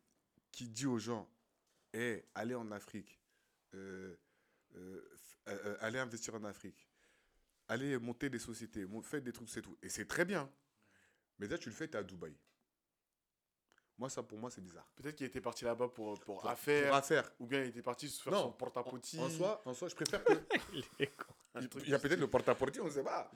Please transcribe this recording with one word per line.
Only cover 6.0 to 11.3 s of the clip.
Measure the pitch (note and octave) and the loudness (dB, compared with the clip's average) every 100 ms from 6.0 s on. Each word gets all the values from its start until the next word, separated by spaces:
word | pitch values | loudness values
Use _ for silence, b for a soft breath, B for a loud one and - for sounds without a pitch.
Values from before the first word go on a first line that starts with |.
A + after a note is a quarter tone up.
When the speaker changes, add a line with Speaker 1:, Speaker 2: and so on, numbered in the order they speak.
| B2+ A2+ A#2 A2 | -2 -4 -6 -6
Speaker 1:
en | G#2 | -8
Afrique, | F#2+ G2 - _ b b b b b b _ - | -10 -12 -16 _ b b b b b b _ -4
allez | A#2 C#3 C3 | -2 2 0
monter | A#2 A#2 C#3 | -2 -2 -2
des | A#2+ | -2
sociétés, | A#2+ A2 A2 A2 F#2+ | -6 -10 -8 -6 -6
mon-, | A2 | -6
faites | - D3 | -4 -4
des | B2 | -4
trucs, | A#2 A2+ | -8 -8
c'est | A2+ | -10
tout. » | G2 - | -10 -10
Et | F#2+ | -8
c'est | - G2+ | -6 0
très | - F3 | 2 2
bien. | F#3+ C#3 - _ _ b b b b b | 2 -4 -10 _ _ b b b b b